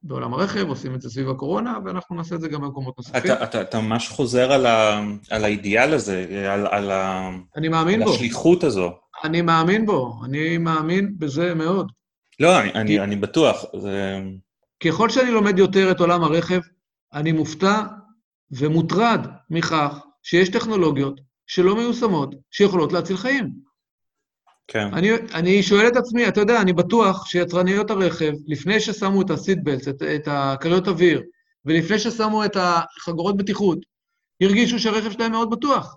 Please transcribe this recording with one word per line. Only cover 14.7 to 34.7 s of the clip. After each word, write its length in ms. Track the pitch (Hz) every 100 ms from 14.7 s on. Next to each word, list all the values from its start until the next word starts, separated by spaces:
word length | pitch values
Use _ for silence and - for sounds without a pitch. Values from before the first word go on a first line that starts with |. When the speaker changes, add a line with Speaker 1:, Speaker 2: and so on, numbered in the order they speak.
| _
Speaker 1:
ככל 260 | 165 160 226
שאני 220 | 233 254
לומד 280 | 233 202 185
יותר 320 | 190 196 190
את 80 | 180
עולם 240 | 170 175
הרכב, 360 | 160 160 170 180 175 _ _ _ _
אני 180 | 143 151
מופתע 500 | 160 156 - 190 214 208 - - _ _ _ _
ומוטרד 760 | 131 147 160 165 175 233 208 - - _
מכך 500 | 160 165 160 147 147 - _
שיש 260 | - 170 185
טכנולוגיות 720 | 226 220 214 165 139 139 139 - _ _
שלא 280 | - 180 214
מיושמות, 600 | 240 233 233 170 139 - _
שיכולות 420 | - 196 185 147
להציל 240 | 170 170 185
חיים. 480 | 233 277 175 - - _ _ _ _ _ _ _ _ _ _
Speaker 2:
כן. 260 | 117 104
Speaker 1:
אני, 160 | 101 190 226 -
אני 300 | 160 175 196
שואל 240 | 185 202 226
את 80 | 247
עצמי, 320 | 240 226 226
אתה 120 | 202
יודע, 220 | 208 233
אני 120 | 190
בטוח 520 | 175 175 226 208 190 -
שיצרניות 680 | 175 175 170 180 196 208
הרכב, 420 | 208 185 165 156 147 151
לפני 320 | 147 170 220
ששמו 420 | 220 208 196 196
את 80 | 190
הסיט 300 | 156 - 185
בלטס, 240 | 143 135 139
את, 160 | 135
את 240 | 156 151 151
הכריות 560 | 143 139 135 165 180 185
אוויר, 360 | 170 175 143 - _ _ _ 135
ולפני 340 | 165 165 214
ששמו 460 | 226 226 220 214 208
את 120 | 202
החגורות 800 | 180 170 165 - - 170 175 196
בטיחות, 420 | 196 196 196 160 - _ _ _ _ _
הרגישו 380 | 190 202 240